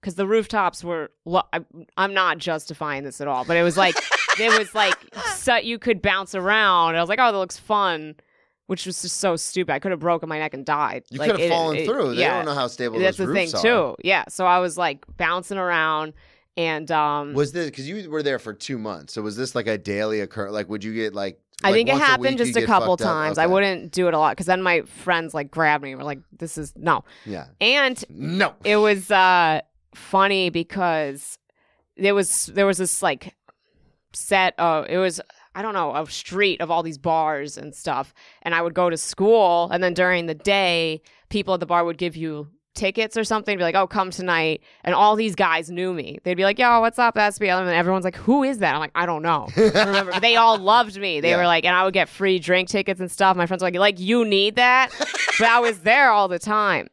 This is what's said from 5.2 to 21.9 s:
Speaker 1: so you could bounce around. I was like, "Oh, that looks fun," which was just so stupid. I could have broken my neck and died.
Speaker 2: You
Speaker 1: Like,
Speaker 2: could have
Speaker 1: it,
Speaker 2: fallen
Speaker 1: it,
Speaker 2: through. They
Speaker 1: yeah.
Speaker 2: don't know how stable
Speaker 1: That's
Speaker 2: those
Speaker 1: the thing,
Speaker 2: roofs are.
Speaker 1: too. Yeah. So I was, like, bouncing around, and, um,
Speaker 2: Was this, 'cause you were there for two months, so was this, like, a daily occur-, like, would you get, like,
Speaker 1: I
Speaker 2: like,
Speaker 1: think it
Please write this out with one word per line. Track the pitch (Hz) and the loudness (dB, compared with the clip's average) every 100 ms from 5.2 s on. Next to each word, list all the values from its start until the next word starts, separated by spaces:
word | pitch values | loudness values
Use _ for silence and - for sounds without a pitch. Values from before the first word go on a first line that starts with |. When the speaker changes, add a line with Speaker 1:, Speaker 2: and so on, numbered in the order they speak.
| - | -6
Speaker 1:
so | - - 240 | -4 0 0
you | 226 233 | 0 -4
could | 240 196 | -2 0
bounce | 202 190 190 190 | 0 -2 -2 -4
around. | 185 214 208 180 165 165 | 0 2 4 4 4 2
I | |
was | 170 | 0
like, | 214 | 2
"Oh, | 247 | 2
that | 202 | 2
looks | 180 - | -4 -6
fun," | - 208 190 160 156 151 _ _ _ _ - | -4 0 0 -2 -8 -18 _ _ _ _ -10
which | 185 185 | -10 -8
was | 175 | -10
just | 175 - | -8 -2
so | 196 165 | -2 -2
stupid. | - 185 165 | -4 -4 -4
I | 127 | -4
could | 196 | -4
have | 175 | -2
broken | 165 165 160 | 0 -2 -2
my | 156 | -6
neck | 156 | -6
and | 135 135 | -6 -2
died. | 147 143 131 - | -2 -2 -4 -10
Speaker 2:
You | 131 | -4
Speaker 1:
Like, | 156 | 0
Speaker 2:
could | 202 | 0
have | 170 | 2
Speaker 1:
it, | |
Speaker 2:
fallen | 170 165 151 | 2 0 -2
Speaker 1:
it, | 165 | -2
Speaker 2:
through. | 262 151 123 | 0 0 0
They | |
Speaker 1:
yeah. | 165 127 | 0 0
Speaker 2:
don't | 156 | -2
know | |
how | 143 123 | -4 -4
stable | - 123 113 | -4 -4 0
Speaker 1:
That's | 185 185 | 0 0
Speaker 2:
those | 185 | -2
Speaker 1:
the | |
thing, | 190 170 | -2 -2
Speaker 2:
roofs | - | 0
are. | |
Speaker 1:
too. | 226 233 143 - | 2 2 0 -2
Yeah. | 175 185 - | 0 0 -2
So | - 185 | -2 2
I | 180 | 4
was, | 180 165 | 2 -2
like, | 170 143 - - | -4 -4 -12 -4
bouncing | 165 175 175 196 | -2 -2 -4 -6
around, | 180 170 156 156 156 - _ _ _ - | -2 0 0 -2 -4 -12 _ _ _ -6
and, | 165 156 156 | -4 -4 -2
um, | 160 151 147 143 | 0 0 -2 -2
Speaker 2:
Was | 139 147 | -2 -2
this, | 165 160 | -2 -6
'cause | 131 135 | -8 -12
you | 208 180 | -10 -8
were | 156 | -4
there | 143 127 | -2 -2
for | 113 | -6
two | 101 - 127 | -12 -10 -8
months, | 107 87 71 | -8 -10 -12
so | - | -8
was | 107 104 | -8 -6
this, | 127 123 | -6 -4
like, | 110 | -2
a | 107 | -4
daily | 95 101 110 107 | -4 -4 -2 -4
occur-, | 98 110 98 | -6 -8 -8
like, | 107 92 | -6 -6
would | 107 | -8
you | 104 | -8
get, | 110 110 101 | -6 -4 -4
like, | 98 85 _ - | -8 -8 _ -4
Speaker 1:
I | 202 | 0
Speaker 2:
like, | 226 | 2
Speaker 1:
think | |
it | 233 | 2